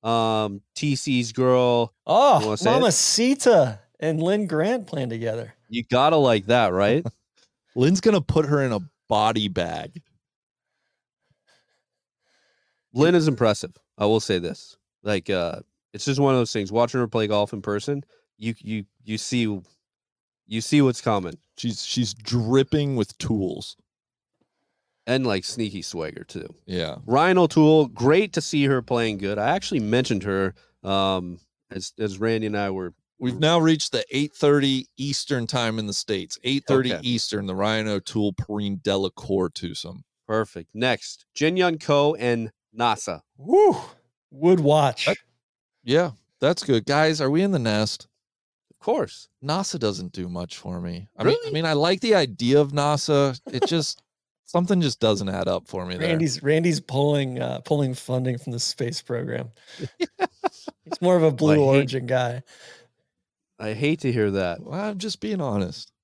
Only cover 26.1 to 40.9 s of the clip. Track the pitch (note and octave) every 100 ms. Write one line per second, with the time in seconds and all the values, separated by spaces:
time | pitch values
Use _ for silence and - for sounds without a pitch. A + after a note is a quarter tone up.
26.1 | - - - - - - F2+ D#2+ C#2+ -
27.1 | B2+ E3+ F#3 E3 E3 D3+ D#3 C#3 A2+ B2
28.1 | D#3+ F#3+ E3 D3 D3+ C#3 C3+ A#2 A#2+ A2+
29.1 | G2+ G2 G#2 A2 F3+ - E3 G#2 A#2 B2
30.1 | G#2+ G2+ G2 F#2+ - _ _ G2 G2 G2
31.1 | F#2+ F2+ F2 _ _ _ F#2+ F#2 - G#2+
32.1 | G2 A2+ A2+ G#2+ G#2 G2+ F#2+ F2+ - _
33.1 | _ B2+ B2 D3+ E3+ D#3+ D#3+ - B2 G#2+
34.1 | C3 D3 - D3 D3 C#3 C3+ C3 - C#3
35.1 | C#3 - C3+ A2+ B2+ A#2 A2 G#2+ G2 -
36.1 | G2+ F2+ - B2 C#3 - C3+ B2+ F2+ B2
37.1 | A#2+ - G#2 G2 F#2 G#2 A2 A2 G2+ -
38.1 | A2 G#2 F#2 - G#2 G#2 G2 - G2 F#2+
39.1 | - - G2 F2+ - F2 - E2+ F2 -
40.1 | _ - A2 G#2+ F#2 E2 A2 B2+